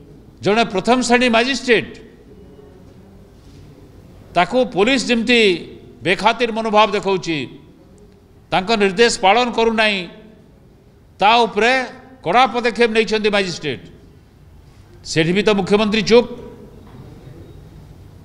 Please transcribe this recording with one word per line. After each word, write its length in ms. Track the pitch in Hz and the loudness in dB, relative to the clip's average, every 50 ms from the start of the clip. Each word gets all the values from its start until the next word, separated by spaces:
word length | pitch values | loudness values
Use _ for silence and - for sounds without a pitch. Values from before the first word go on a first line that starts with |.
| - - - - - - - - | -20 -20 -20 -20 -20 -20 -20 -6
ଜଣେ 240 | 110 180 208 226 226 - | -2 0 0 0 0 0
ପ୍ରଥମ 280 | - 185 - 220 247 254 240 | -2 -4 0 0 0 0 2
ଶ୍ରେଣୀ 260 | - 240 247 254 247 226 | 0 2 2 2 2 2
ମାଜିଷ୍ଟ୍ରେଟ, 540 | 226 240 262 277 - - 247 233 185 123 - - - - - - - - - - - - - - - - - - - - - - - - - - - - - - - - - - - - - - - - - - - - - - - - - | 2 2 0 -2 -4 0 2 2 2 0 -4 -10 -20 -20 -20 -20 -20 -20 -20 -20 -20 -20 -20 -20 -20 -20 -20 -20 -20 -20 -20 -20 -20 -20 -20 -20 -20 -20 -20 -20 -20 -20 -20 -20 -20 -20 -20 -20 -20 -20 -20 -20 -20 -20 -20 -20 -20 -20 -6
ତାକୁ 280 | - 170 180 - 233 254 254 254 | -2 -2 -2 0 0 0 0 0
ପୋଲିସ 300 | - 170 208 233 277 254 180 | 0 0 2 2 2 0 0
ଯେମିତି 380 | 190 240 226 220 214 247 233 220 196 175 160 - - - - - - - - | -2 -2 -2 0 2 2 4 4 2 2 0 -4 -12 -18 -20 -20 -20 -20 -8
ବେଖାତିର 520 | - 165 196 - 185 220 226 - 240 226 214 | -4 -4 -2 0 0 0 0 0 -2 -4 -4
ମନୋଭାବ 340 | 226 220 226 208 208 214 202 196 | -4 -4 0 2 2 2 2 0
ଦେଖାଉଛି, 440 | 208 180 190 196 185 - 165 160 147 123 - - - - - - _ - - - - - - - - _ _ _ - - _ 156 | -4 -2 -2 -4 -4 -4 -4 -6 -6 -6 -8 -12 -18 -20 -20 -20 _ -20 -20 -20 -20 -20 -20 -20 -20 _ _ _ -20 -10 _ -4
ତାଙ୍କ 180 | 175 185 185 233 208 | -2 0 0 0 2
ନିର୍ଦ୍ଦେଶ 360 | 208 196 185 190 233 233 233 - | 2 0 2 2 2 2 2 2
ପାଳନ 280 | - 185 202 240 247 240 | 2 2 2 2 0 -2
କରୁନାହିଁ, 500 | - 240 226 226 226 220 220 214 202 190 175 170 - - - - - - - - - - _ - - _ _ _ _ _ _ _ - - | -2 -2 -2 0 0 0 0 0 0 -2 -6 -10 -14 -20 -20 -20 -20 -20 -20 -20 -20 -20 _ -20 -20 _ _ _ _ _ _ _ -6 0
ତା 100 | 185 208 226 240 233 | 2 4 4 4 2
ଉପରେ 300 | 202 175 202 220 240 262 262 240 - - - - - - - - | 0 0 0 0 2 2 0 -2 -6 -10 -18 -20 -20 -20 -12 -6
କଡ଼ା 220 | 156 180 240 262 | 0 2 2 2
ପଦକ୍ଷେପ 440 | 262 214 240 226 240 202 220 233 240 | 2 0 -2 -4 -4 0 0 0 0
ନେଇଛନ୍ତି 400 | 220 226 226 180 214 220 208 214 | 2 0 -2 0 -2 -2 -2 0
ମାଜିଷ୍ଟ୍ରେଟ। 520 | 196 202 196 180 156 - - 147 127 92 - - - - - - - - - _ _ - - - - - - - - - - - - - - | 0 0 -2 -4 -6 -8 -8 -8 -8 -8 -12 -18 -20 -20 -20 -20 -20 -20 -20 _ _ -20 -20 -20 -20 -20 -20 -20 -20 -20 -20 -20 -20 -20 -14
ସେଠି 300 | - - 156 165 160 180 | -6 -2 -2 0 0 0
ବି 80 | 202 196 | 0 0
ତ 80 | 214 | 2
ମୁଖ୍ୟମନ୍ତ୍ରୀ 520 | 214 202 185 165 196 208 220 208 202 220 190 | 0 0 0 0 0 0 0 0 -2 -2 0
ଚୁପ୍। 280 | - 214 240 233 - - - - - - - - - - - - - - - - - - - - - - - - - - - - - - - - - - - - - - - - | 4 4 4 4 2 -6 -16 -18 -20 -20 -20 -20 -20 -20 -20 -20 -20 -20 -20 -20 -20 -20 -20 -20 -20 -20 -20 -20 -20 -20 -20 -20 -20 -20 -20 -20 -20 -20 -20 -20 -20 -20 -20 -20